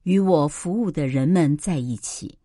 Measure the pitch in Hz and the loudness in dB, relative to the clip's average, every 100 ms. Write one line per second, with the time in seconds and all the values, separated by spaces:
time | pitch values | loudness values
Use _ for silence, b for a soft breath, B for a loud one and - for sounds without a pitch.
0 | 180 196 190 170 147 - 175 208 214 156 | 2 2 4 4 2 -2 -6 -2 -2 -2
1 | 139 135 135 180 147 147 - 156 123 113 | -2 0 2 4 4 0 -2 -4 -4 -6
2 | - - - - | -8 -12 -14 -16